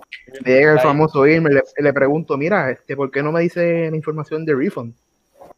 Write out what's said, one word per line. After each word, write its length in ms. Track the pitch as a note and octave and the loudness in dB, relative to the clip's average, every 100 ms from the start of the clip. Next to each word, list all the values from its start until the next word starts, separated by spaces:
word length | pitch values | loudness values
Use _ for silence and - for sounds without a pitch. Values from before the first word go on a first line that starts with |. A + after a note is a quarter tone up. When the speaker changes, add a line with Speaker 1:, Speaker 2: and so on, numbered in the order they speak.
| - - - C3 | -18 -20 -20 -10
Speaker 1:
Le 80 | B2+ | 2
llega 180 | C3 D3+ | 4 6
el 80 | D3+ | 4
Speaker 2:
Ay. 60 | |
Speaker 1:
famoso 420 | B2+ C#3+ D#3 C#3+ C#3 | 4 2 0 2 4
email, 300 | E3 D#3+ C#3 | 4 2 2
le, 260 | - - | 0 -2
le 100 | C#3+ | -2
pregunto, 440 | C3+ C#3 D#3 D#3+ C#3 | 2 0 0 -4 -4
"Mira, 320 | D#3 G3+ C3+ | -2 -2 -2
este, 240 | B2 - | -6 -10
¿por 160 | C3+ C3+ | -8 -6
qué 140 | C#3 | -4
no 80 | D3+ | -4
me 80 | E3 | -2
dice 500 | E3+ F3 E3+ E3+ E3 | -2 -2 -2 -2 -2
la 60 | D#3+ | -6
información 480 | D#3 D#3 D3 D#3 | -6 -8 -8 -8
de 100 | D#3+ | -4
refund?". 400 | C3+ D#3+ D3+ A#2 A#2+ _ _ _ _ - | -2 -2 -6 -14 -16 _ _ _ _ -20